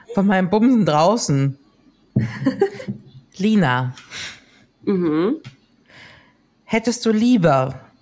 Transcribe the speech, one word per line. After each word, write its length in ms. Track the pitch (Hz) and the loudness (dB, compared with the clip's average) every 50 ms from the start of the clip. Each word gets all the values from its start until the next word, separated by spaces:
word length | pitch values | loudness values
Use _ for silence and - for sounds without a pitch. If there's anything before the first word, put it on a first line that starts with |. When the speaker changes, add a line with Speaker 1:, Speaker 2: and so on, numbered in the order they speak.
| - - - | -20 -6 -2
Speaker 1:
von 120 | 202 190 | 0 2
meinem 240 | 202 196 190 185 170 | 2 2 2 2 0
Bumsen 340 | 196 214 226 262 262 226 196 | 2 2 2 4 4 2 2
draußen. 720 | 160 151 151 160 185 220 240 - - 143 139 139 139 131 - _ _ _ _ _ _ _ _ _ _ _ | 2 2 4 4 2 2 0 0 0 0 0 0 0 -2 -6 _ _ _ _ _ _ _ _ _ _ _
Speaker 2:
<laughs> 100 | - 110 - - - - - - - 403 392 - - - - - - - - - - - _ - | -4 -2 -2 -6 -4 -4 -4 -2 -2 -2 -4 -4 -8 -12 -14 -14 -14 -18 -20 -20 -20 -20 _ -8
Speaker 1:
Lina. 580 | - 185 220 220 208 170 131 123 127 127 127 127 - - - - - - - - - _ _ _ _ _ _ _ _ | -4 0 2 2 2 2 2 2 0 -2 -4 -8 -12 -18 -18 -16 -14 -14 -14 -16 -20 _ _ _ _ _ _ _ _
Speaker 2:
Mhm. 540 | - - 202 180 175 160 151 156 175 214 302 311 - - - _ _ _ _ _ _ _ - - - - - - _ _ _ _ _ _ _ _ _ | -4 -2 -2 -2 -2 -2 -2 -2 -2 -2 -4 -6 -10 -16 -20 _ _ _ _ _ _ _ -20 -20 -20 -20 -20 -20 _ _ _ _ _ _ _ _ _
Speaker 1:
Hättest 420 | - 220 226 226 247 226 - - | -4 -4 -2 -2 -2 -4 -2 -2
du 40 | 226 | 0
lieber 680 | 220 214 226 240 254 220 165 160 139 135 131 - 135 - - - _ _ | 0 2 2 2 2 4 4 4 2 2 0 -2 -6 -12 -18 -20 _ _